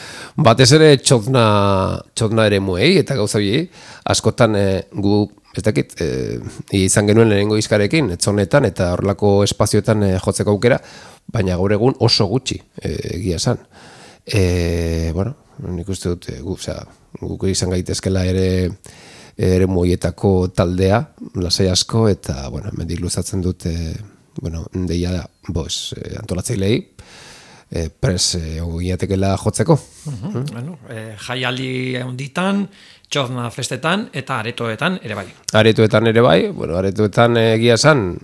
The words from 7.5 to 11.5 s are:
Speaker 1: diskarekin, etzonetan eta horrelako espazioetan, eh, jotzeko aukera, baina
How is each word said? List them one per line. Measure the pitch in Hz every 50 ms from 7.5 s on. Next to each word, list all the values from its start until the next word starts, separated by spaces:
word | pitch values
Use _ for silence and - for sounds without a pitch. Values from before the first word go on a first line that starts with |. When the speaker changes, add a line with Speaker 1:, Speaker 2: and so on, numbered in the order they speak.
| 107
Speaker 1:
diskarekin, | 107 107 - 113 107 101 101 151 160 151 104 87
etzonetan | 87 - - 101 104 101 87 - 147 143
eta | 104 87 - 95 87 90
horrelako | 87 76 98 101 - - 104 101 101 101
espazioetan, | 101 - - 110 104 - 107 98 - 110 104 101
eh, | 98 92 92
jotzeko | - 107 98 - 104 104
aukera, | 104 98 - 120 135 - - - - - - - - - _
baina | - - 120 92 92